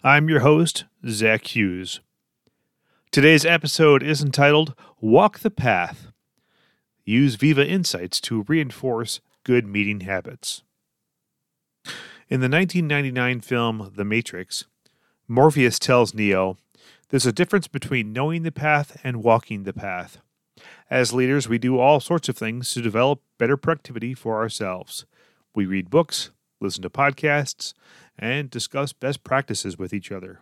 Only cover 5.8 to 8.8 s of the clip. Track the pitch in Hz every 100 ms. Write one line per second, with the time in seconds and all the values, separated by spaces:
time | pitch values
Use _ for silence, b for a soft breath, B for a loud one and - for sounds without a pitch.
5.8 | 87 - - _ _ _ _ _ _ _
6.8 | _ _ - 113 143 107 143 139 143 190
7.8 | 170 90 90 - - 113 104 160 139 -